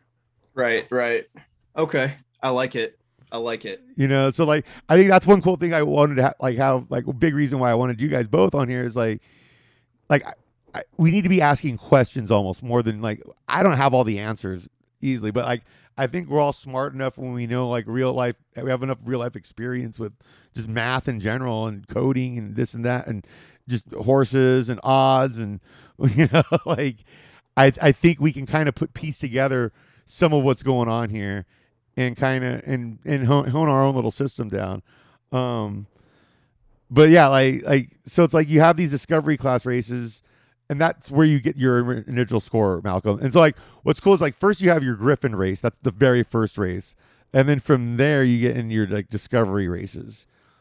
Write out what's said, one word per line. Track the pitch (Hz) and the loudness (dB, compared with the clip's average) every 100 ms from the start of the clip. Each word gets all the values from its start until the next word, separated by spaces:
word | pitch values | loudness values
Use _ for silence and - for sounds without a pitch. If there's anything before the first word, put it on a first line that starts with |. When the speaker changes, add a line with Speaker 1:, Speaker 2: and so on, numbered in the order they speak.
| _ _ _ _ _ | _ _ _ _ _
Speaker 1:
Right, | 131 120 113 - | -4 -2 -2 -2
right. | 127 120 117 - - _ _ _ 151 | -4 -2 -4 -6 -20 _ _ _ -6
Okay. | 156 151 131 143 _ _ | -2 -2 -4 -6 _ _
I | 135 | -4
like | 127 131 123 | -2 -4 -6
it. | 110 - _ _ - | -8 -10 _ _ -14
I | 117 | -10
like | 117 113 | -8 -8
it. | 104 95 _ - | -10 -16 _ -2
Speaker 2:
You | 135 | 0
know, | 135 135 | 2 0
so, | - | 0
like, | 156 151 - - - | 0 0 -4 -10 4
I | 170 | 6
think | 196 | 8
that's | 185 180 | 6 6
one | 202 | 4
cool | 175 175 | 4 0
thing | 175 | 0
I | 160 | 0
wanted | 151 147 147 135 | 2 2 2 4
to | |
ha-, | 131 - | 0 0
like, | 131 120 | -4 0
have, | 135 131 123 | 0 0 -2
like, | 135 120 | -6 -6
a | |
big | 123 160 | -2 0
reason | 143 139 135 | 0 -2 0
why | 123 | 0
I | |
wanted | 117 127 113 | 0 0 -2
you | 123 | -4
guys | 139 110 | -2 0
both | 123 190 | 2 2
on | 143 123 | 0 -2
here | 127 | -4
is, | 123 113 | -6 -2
like, | 113 107 _ _ _ _ _ _ _ _ - | -2 -4 _ _ _ _ _ _ _ _ -4
like, | 143 - - _ _ _ | -4 -4 -18 _ _ _
I, | - - - | -16 -10 0
we | 165 | 2
need | 202 | 2
to | 180 | 2
be | 185 | 2
asking | 147 139 147 113 | 2 0 -4 -6
questions | - 139 120 135 104 | 2 4 4 -2 0
almost | 107 95 90 | 0 0 -6
more | 123 120 | -4 -2
than, | 113 107 | -2 -4
like, | 113 107 - - - | -6 -8 -14 -16 -6
I | 139 | 0
don't | 190 135 | 2 2
have | 139 | 2
all | 127 | 2
the | 113 101 | 0 -2
answers | 107 110 95 92 - _ _ _ | -6 -8 -8 -10 -14 _ _ _
easily, | 139 127 107 | -6 -4 -4
but, | 107 | -4
like, | 120 123 - _ _ - | -4 -6 -8 _ _ -6
I | 131 | -6
think | 175 160 | -6 -4
we're | 147 | -2
all | 143 | -2
smart | - 135 131 139 | -4 -8 -8 -8
enough | 135 131 - | -6 -8 -8
when | 127 | -10
we | 123 117 | -8 -6
know, | 123 123 | -4 -4
like, | 120 107 | -6 -6
real | 120 127 | -4 -2
life, | 127 123 117 _ - | -2 -4 -6 _ -10
we | 131 | -6
have | 127 | -6
enough | 131 117 | -6 -8
real | 117 127 | -8 -6
life | 120 104 | -8 -12
experience | - - 120 123 123 110 | -18 -12 -8 -8 -8 -10
with | 107 - _ _ _ | -12 -14 _ _ _
just | - 110 | -12 -8
math | 110 117 127 139 | -6 -4 -4 -4
in | 113 | -6
general | 101 123 127 110 110 | -4 -4 -4 -6 -6
and | 101 98 | -8 -8
coding | 113 131 131 127 120 | -4 -2 -2 -4 -8
and | 104 107 | -8 -6
this | 123 | -6
and | 117 | -4
that | 117 123 - | -4 -4 -6
and | 104 - - - _ - | -10 -12 -20 -20 _ -8
just | 120 - | -8 -8
horses | - 110 135 131 131 127 131 120 | -6 0 2 2 2 2 2 -2
and | 113 | -4
odds | - 135 131 131 135 113 | 0 2 4 2 0 -4
and, | 104 101 _ _ | -8 -10 _ _
<laughs> | - - | -20 -2
you | 139 107 139 | 0 4 4
know, | 160 - 147 - | 4 2 0 -2
like, | 165 143 110 _ - - _ _ - | -2 -2 -6 _ -20 -20 _ _ 4
I, | 135 - | 4 4
I | 156 | 2
think | 135 170 165 | 4 2 2
we | 151 | 0
can | 143 135 | -2 -4
kinda | 156 151 | -2 -2
put, | - - | -2 -6
piece | - 156 - | -8 -12 -10
together | 135 120 135 131 117 - _ _ | -6 -2 0 0 -4 -6 _ _
some | _ - 170 | _ 0 2
of | 151 | 4
what's | 135 127 | 2 0
going | 131 127 117 | 0 0 0
on | 113 117 | -2 -4
here | 107 101 98 92 _ _ _ _ - | -6 -6 -6 -10 _ _ _ _ -6
and | 127 120 | -4 -2
kinda, | 135 131 127 123 - | -2 -2 -4 -6 -6
and, | 131 117 110 | -8 -8 -12
and | - 143 123 | -6 -2 2
hone, | 143 135 | 2 0
hone | 139 156 | -2 0
our | 135 | 2
own | 139 | 2
little | 131 117 | 0 -4
system | - 139 - 110 | -4 -6 -6 -8
down. | 98 95 98 - _ _ _ - | -6 -6 -10 -14 _ _ _ -8
Um, | 127 127 117 107 104 101 _ _ _ _ _ _ _ _ _ - | -6 -4 -6 -6 -10 -14 _ _ _ _ _ _ _ _ _ 0
but | 123 156 | 6 8
yeah, | 170 143 | 8 8
like, | 135 131 131 | 6 2 0
like, | - 139 127 _ | 0 0 -2 _
so | - - | -4 2
it's | 170 | 4
like | 165 151 | 2 2
you | 156 | 4
have | 165 165 | 4 4
these | 165 | 0
discovery | 139 - 160 151 147 | -4 -2 -2 0 -2
class | 135 123 | 0 -2
races, | 127 123 113 123 117 107 _ _ _ _ - | -2 -4 -4 -8 -10 -14 _ _ _ _ -8
and | 143 | -2
that's | 165 - - | -2 -2 -2
where | 139 156 | 4 4
you | 147 | 4
get | 139 139 | 0 0
your | 127 123 120 | 0 2 0
initial | 120 - 123 113 117 | -4 -6 -4 -2 -2
score, | - 113 101 87 | -2 0 0 0
Malcolm. | 101 92 107 101 | -2 -2 -2 -2
And | 131 | 2
so, | 160 | 6
like, | 156 - - _ | 4 2 -14 _
what's | - 160 | -2 0
cool | 196 | 4
is, | 190 | 4
like, | 151 | 2
first | - 196 208 | 0 -2 2
you | 185 | 2
have | 165 | 2
your | 131 107 | 0 -2
Griffin | 120 139 127 104 | 0 0 -2 -2
race. | 95 98 | -4 -2
That's | 120 - | -6 -4
the | 123 | -4
very | 98 135 123 | 2 2 2
first | 113 120 110 - | 0 -2 -4 -4
race. | 92 92 - _ _ _ _ | -6 -6 -12 _ _ _ _
And | 135 135 | 2 2
then | 143 | 2
from | - 135 120 117 | 2 0 0 0
there, | 143 143 | 0 2
you | 131 120 | 2 2
get | 120 120 | 0 -2
in | 113 | -4
your, | 110 101 | -2 -2
like, | 104 - | -4 -8
discovery | 107 - 123 104 101 92 | -10 -2 0 0 0 -2
races. | 87 95 - 113 107 _ _ _ _ | -6 -10 -14 -18 -20 _ _ _ _